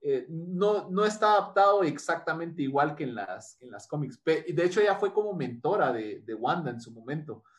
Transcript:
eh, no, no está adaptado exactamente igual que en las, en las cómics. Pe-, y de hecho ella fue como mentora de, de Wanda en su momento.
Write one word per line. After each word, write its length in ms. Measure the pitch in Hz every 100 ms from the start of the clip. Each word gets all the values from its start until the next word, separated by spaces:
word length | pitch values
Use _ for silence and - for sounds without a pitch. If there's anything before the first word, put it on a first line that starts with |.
eh, 240 | 143 131 143
no, 640 | 165 175 185 208 208 180
no 160 | 185 214
está 260 | 214 208
adaptado 500 | 208 196 196 202 202
exactamente 760 | 165 143 - 165 - 160 170 156
igual 340 | 135 139 151
que 100 | 151
en 100 | 135
las, 420 | 107 98 110 - -
en 80 | 127
las 160 | 101 -
cómics. 300 | 151 123 -
Pe-, 260 | 160 156 175
y 60 |
de 140 | 160 180
hecho 160 | 196
ella 140 | 208 190
fue 180 | 196
como 180 | 214 208
mentora 600 | 180 123 120 151 202 139
de, 260 | 117 107 98
de 140 | 113
Wanda 360 | 107 127 175 143
en 100 | 117
su 120 | 113
momento. 500 | 113 113 160 151 107 _